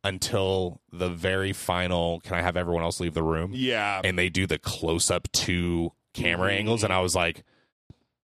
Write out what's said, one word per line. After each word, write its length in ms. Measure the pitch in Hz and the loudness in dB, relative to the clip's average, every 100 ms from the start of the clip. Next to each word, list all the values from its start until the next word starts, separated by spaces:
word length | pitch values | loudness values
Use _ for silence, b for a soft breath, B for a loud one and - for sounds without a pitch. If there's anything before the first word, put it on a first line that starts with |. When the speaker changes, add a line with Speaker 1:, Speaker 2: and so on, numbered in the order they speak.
Speaker 1:
until 800 | 98 95 - 104 95 95 87 73 _ | -4 -2 -2 0 2 2 0 -6 _
the 160 | 87 90 | -4 -4
very 460 | 85 92 95 98 | 0 0 0 0
final, 640 | 95 - 90 90 90 85 85 | -2 -2 0 2 2 2 -2
"Can 140 | - | -2
I 80 | 87 | 0
have 140 | 90 87 | 0 0
everyone 240 | 87 85 | 0 0
else 180 | 82 - | 0 -2
leave 140 | 87 | -2
the 80 | 80 | 0
room?" 300 | 80 80 90 | 0 0 -2
Speaker 2:
Yeah. 480 | 127 127 113 104 98 | -2 0 0 0 0
Speaker 1:
And 140 | 92 90 | 0 2
they 100 | 90 | 0
do 180 | 87 95 | 0 0
the 120 | 78 | -2
close-up 760 | - - 80 82 - 87 - | -4 -4 0 0 2 0 -2
to 600 | - - 87 87 85 82 - _ | -2 0 0 0 0 -2 -6 _
camera 380 | - 85 87 95 | -2 0 2 2
Speaker 2:
Mm-hmm. 80 | 98 | 0
Speaker 1:
angles, 260 | 107 113 | 0 0
and 80 | 104 | 2
I 80 | 92 | 2
was 140 | 92 | 2
like, 280 | 87 85 - b b b _ _ - _ _ _ | 2 0 -4 b b b _ _ -20 _ _ _